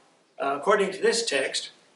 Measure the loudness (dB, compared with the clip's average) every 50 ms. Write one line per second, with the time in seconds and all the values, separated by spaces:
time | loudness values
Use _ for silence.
0 | _ _ _ _ _ _ _ -6 -4 -4 -4 0 2 2 4 4 2 0 -2 0
1 | 2 2 2 2 0 0 -2 -2 -2 -2 -4 -6 -8 -10 -14 _ _ _ _